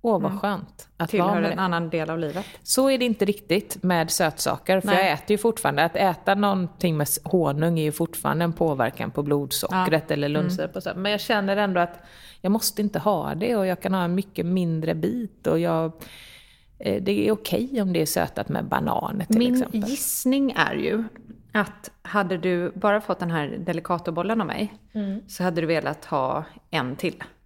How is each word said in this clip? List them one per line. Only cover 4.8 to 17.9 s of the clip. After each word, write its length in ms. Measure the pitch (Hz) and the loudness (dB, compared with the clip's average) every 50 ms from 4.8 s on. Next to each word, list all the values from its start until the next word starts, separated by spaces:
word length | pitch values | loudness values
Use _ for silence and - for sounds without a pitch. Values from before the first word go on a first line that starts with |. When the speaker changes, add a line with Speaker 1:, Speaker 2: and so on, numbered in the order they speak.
Speaker 1:
För 60 | 185 202 | 4 2
Speaker 2:
Nej. 100 | 202 180 | 2 4
Speaker 1:
jag 140 | 190 185 151 | 4 2 0
äter 180 | 151 - - | -2 0 0
ju 60 | 208 202 | 0 2
fortfarande. 460 | - 233 220 - - 143 143 143 156 | 2 0 0 2 0 0 2 2 2
Att 100 | 170 - | 2 2
äta 400 | - 196 190 170 - - - 196 | 2 2 2 2 2 0 0 2
någonting 640 | 196 208 202 196 190 180 165 - - - 180 160 151 | 4 2 2 2 0 -2 -4 -4 -2 0 0 2 2
med 60 | 147 | 0
s-, 140 | - - - - | 0 -2 -4 -2
honung 560 | - - 185 165 147 139 147 160 170 170 160 | 2 2 4 4 4 2 2 2 2 2 2
är 40 | 156 | 0
ju 80 | 151 | 0
fortfarande 520 | 147 - 165 165 - - - 147 139 160 170 | 0 0 -2 -2 -2 -4 -2 0 0 2 0
en 80 | 170 165 | 0 0
påverkan 580 | - 175 165 147 131 120 113 - - - - | 0 0 0 2 2 0 0 0 -2 -8 -4
på 120 | - - 143 | -4 -4 0
blodsockret 800 | 143 143 143 143 135 - - - - 185 185 185 185 156 156 156 - | 2 2 0 0 -2 -4 -4 -4 -2 0 0 2 2 2 2 2 0
Speaker 2:
Ja. 60 | 156 | -2
Speaker 1:
eller 160 | 147 143 143 | 0 0 0
lönnsirap 400 | 147 151 - 180 180 185 180 180 | 0 0 0 0 -2 -2 -4 -6
Speaker 2:
Mm. 80 | - 190 | -6 -6
Speaker 1:
och 60 | - | -6
så. 80 | 175 - | -6 -6
Men 160 | 180 185 208 | -4 -2 -2
jag 100 | 208 202 | -2 -2
känner 360 | - - 240 208 196 196 196 202 | 0 0 0 0 2 0 0 2
ändå 240 | 208 196 185 180 | 2 2 2 2
att 180 | 175 175 175 - - - - - - - - - | 0 0 -2 -14 -20 -20 -20 -20 -20 -20 -20 -6
jag 100 | - 185 | 0 0
måste 300 | 202 226 - - - - | 2 2 0 -2 -2 -2
inte 180 | 208 208 - 185 | -2 -2 -2 0
ha 360 | 143 214 202 165 147 143 147 | 2 2 2 2 0 -2 -4
det. 200 | 156 196 240 240 | -2 0 0 2
Och 120 | 214 190 190 | 2 2 0
jag 140 | 180 175 | 0 -2
kan 120 | - 190 185 | -2 -2 0
ha 100 | 190 180 | 0 0
en 120 | 170 175 | 0 0
mycket 300 | 185 202 - - - 175 | -2 -2 -4 -4 -4 -2
mindre 500 | 170 185 185 180 170 165 160 156 160 170 | 0 0 2 2 2 0 0 0 0 -2
bit. 520 | 160 160 180 233 247 233 202 - _ _ 165 | 0 0 -2 -2 -2 -6 -8 -10 _ _ 0
Och 120 | 160 165 | 2 2
jag, 320 | 170 170 165 160 160 160 160 - - - - - - - - - - - - _ _ _ _ - | 2 2 2 0 0 -2 -4 -8 -18 -18 -18 -20 -20 -20 -20 -20 -20 -20 -20 _ _ _ _ -6
eh, 240 | - 202 - 202 190 | -2 0 0 0 2
det 240 | 190 202 208 208 214 | 0 0 2 2 2
är 40 | |
okej 500 | 220 208 - - 185 208 233 262 277 240 | 2 0 -2 -2 0 0 0 0 -2 0
om 120 | 202 190 | 0 2